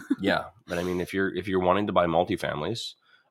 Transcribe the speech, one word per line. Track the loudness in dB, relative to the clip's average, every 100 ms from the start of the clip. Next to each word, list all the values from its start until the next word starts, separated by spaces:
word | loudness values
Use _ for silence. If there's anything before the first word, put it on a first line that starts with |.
| 2 -2
Yeah, | 0 0 -2 -12 -8
but | -4
I |
mean, | -2 -2
if | -2
you're, | 0 -2 -2
if | -2
you're | 2
wanting | 4 4 2
to |
buy | 2 4
multifamilies, | 4 2 0 -2 -4 -4 -6 -10 -16 _ _ _